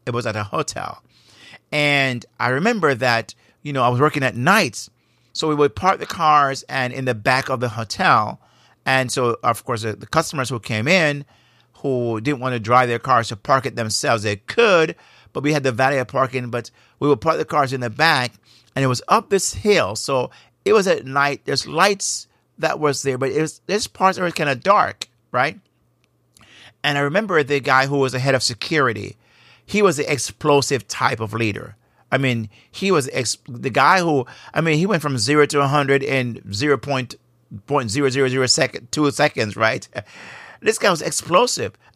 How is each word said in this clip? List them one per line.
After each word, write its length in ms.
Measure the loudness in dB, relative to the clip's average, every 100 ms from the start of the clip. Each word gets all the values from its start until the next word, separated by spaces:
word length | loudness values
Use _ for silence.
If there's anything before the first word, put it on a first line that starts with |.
it 80 | -8
was 140 | -4 -4
at 100 | -6
a 80 |
hotel. 580 | -6 -6 -6 -8 -10 -12 _ _ _ -20 -20 -20 _
And 520 | -2 2 2 0 -2 -8 -4
I 120 | -2
remember 440 | 0 0 2 0
that, 400 | 2 0 0 -2 -12 _ _
you 100 | -6
know, 100 | 0
I 60 | 2
was 120 | 4
working 220 | 2 2
at 140 | -2 0
night. 520 | 2 2 0 -6 -16 _ _ _ _
So 160 | -4 -2
we 60 |
would 200 | 2 2
park 240 | 2 0 0
the 80 | -4
cars, 560 | 0 4 4 4 -2
and 280 | -6 -4 -4
in 140 | -2 -4
the 80 |
back 340 | -2 0 0 0
of 120 | -4
the 100 | -4
hotel. 680 | -4 -8 0 4 4 2 -6 _ _ _ _
And 260 | 0 0 0
so, 280 | 0 0 0
of 220 | -2 -2
course, 180 | -4 -6
the, 120 | -6
the 120 | -8 -4
customers 420 | -2 -2 -4 -6
who 120 | -6
came 260 | -6 -2 0
in 380 | 2 2 -2 -10 _ _ _ _ _
who 420 | -4 -2 -2 -2
didn't 200 | -2 -2
want 140 | -4
to 60 | -4
drive 280 | 2 4 4
their 100 | 0
cars 300 | 2 2 2
to 80 | -4
park 300 | 0 0 0
it 100 | -4
themselves, 460 | -4 -2 0 0
they 140 | -2 -4
could, 600 | -4 2 4 4 2 -4 _ _ _
but 100 | -6
we 100 | -2
had 100 | 0
the 100 | 0
valet 300 | 0 0 0
parking, 440 | -2 -2 -2 -4 -6
but 220 | -8 -8 -16 _ -2
we 100 | 0
would 120 | 2
park 160 | 2 -2
the 80 |
cars 300 | 0 0 0
in 80 | -2
the 80 | -6
back, 420 | 0 2 2 -2 -8 _ _ _
and 80 | -2
it 60 | 0
was 140 | 0 2
up 200 | 0 2
this 240 | -2 -2
hill. 420 | -2 2 2 2
So 360 | -4 -2 -2 -4 -10 _ _
it 80 | 2
was 140 | 4 4
at 180 | 0
night. 380 | -2 0 0 -2
There's 220 | -4 -4 -2
lights 600 | 2 2 0 -4 -8 -12 _ _ -6
that 220 | -4 0
was 220 | 0 0
there, 160 | -2 -2
but 120 | -2
it 120 | -2
was, 180 | -2 -6 -6
there's 200 | -4 -4
parts 300 | 0 0 2
that 80 |
were 60 | -4
kinda 240 | -2 -2
dark, 540 | 0 2 2 2 -4 -14 _ _
right? 280 | -2 -2 -4 _ _ _ _ _ _ _ _ -20 -20 -20 _
And 140 | -2 0
I 60 |
remember 400 | 0 0 0 0
the 180 | 2 0
guy 260 | 2 4 4
who 120 | 2
was 140 | 0
the 60 | 0
head 160 | 0
of 80 | 0
security. 760 | 0 -4 -2 0 0 -2 -8 -14 _ _ _ _ -4
He 160 | 2
was 160 | 2 2
the 120 | -2
explosive 800 | -4 -6 -4 2 2 2 -2 -4
type 320 | -4 -4 -4
of 140 | -6
leader. 420 | -2 -2 -4 -10 -18 _ _ _
I 60 | -2
mean, 320 | 0 -2 -6 -14 _
he 200 | -4 0
was 200 | 2 0
ex-, 240 | -4 -4 -6 -10
the 220 | -10 -2
guy 320 | 2 4 4
who, 260 | 2 0 -2 -10 -6
I 80 | -2
mean, 160 | 0 2
he 80 | 2
went 160 | 0
from 160 | -2 -2
zero 260 | 2 4 4
to 140 | 2
a 60 | 2
hundred 360 | 2 2 0
in 480 | 0 -2 -2 -8 -8
zero 260 | -2 0 0
point, 380 | -2 -4 -6 -12 _ _ _ -16 -4
point 240 | -2 0
zero 180 | 0 0
zero 200 | 2 2
zero 180 | 2 2
second, 440 | 2 0 -4 -6
two 200 | 0 0
seconds, 460 | 2 0 0 -4 0
right? 300 | 0 0 -6
<laughs> 100 | -14 -14 -16 -20 -20 -20 -4
This 160 | -2 2
guy 120 | 2
was 120 | 0
explosive, 720 | -2 -6 0 2 2 -2 -6 -10 _